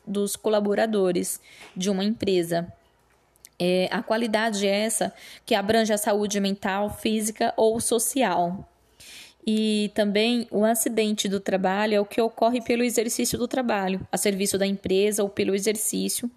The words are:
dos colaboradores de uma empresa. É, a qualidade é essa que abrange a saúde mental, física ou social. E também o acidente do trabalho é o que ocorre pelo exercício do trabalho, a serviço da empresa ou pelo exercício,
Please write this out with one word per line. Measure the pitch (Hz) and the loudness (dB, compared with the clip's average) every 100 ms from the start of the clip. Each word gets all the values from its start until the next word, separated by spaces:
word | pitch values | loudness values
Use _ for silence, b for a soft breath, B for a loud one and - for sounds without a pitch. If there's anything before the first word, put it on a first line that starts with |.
| - | -6
dos | 202 202 - | -2 -2 -2
colaboradores | 220 214 202 202 220 214 185 180 190 - B B B - | 0 2 2 0 2 2 2 0 -4 -8 B B B -6
de | 185 | -2
uma | 190 | 0
empresa. | 208 226 - 185 170 170 175 - _ _ _ _ _ _ - _ | 0 -2 0 0 0 -2 -4 -12 _ _ _ _ _ _ -20 _
É, | 180 185 185 | 2 2 2
a | 185 | -2
qualidade | - 220 233 214 226 208 196 | -2 -2 0 0 0 0 0
é | 202 | 0
essa | 220 - 190 B B B | 0 -2 -4 B B B
que | - 214 | -2 0
abrange | 202 226 220 | 2 2 2
a | 208 | 0
saúde | 226 208 208 202 | 2 0 0 0
mental, | 196 196 202 196 208 | -2 -2 -2 -2 -4
física | - 226 220 214 214 233 - | -2 -2 0 -2 -2 -2 2
ou | 220 226 | 2 2
social. | - 233 - 269 220 175 175 185 - _ _ B B B B B | 0 0 0 0 0 2 0 -4 -12 _ _ B B B B B
E | - 214 220 214 208 - | -2 0 2 0 0 0
também | 208 202 226 240 - | 0 2 2 0 -2
o | 196 | 0
acidente | 220 233 285 220 214 208 202 | 2 2 0 0 0 0 -2
do | 196 | -2
trabalho | 190 190 185 190 214 208 | 0 0 0 0 2 2
é | |
o | 202 | 0
que | - | 0
ocorre | 226 - 226 247 | 0 2 2 2
pelo | - 233 | 0 0
exercício | 247 233 226 - 240 220 | 2 0 0 -2 -2 -2
do | 240 | -2
trabalho, | 269 240 208 190 190 - | -2 0 0 -2 -4 -4
a | 190 | -2
serviço | 208 190 196 190 | 0 0 0 0
da | 196 | 0
empresa | 196 - 190 208 214 | -2 0 2 2 2
ou | 202 | -2
pelo | 202 196 196 | 0 0 0
exercício, | 208 214 - 190 196 - 240 | 0 -2 -2 -2 -2 -4 -6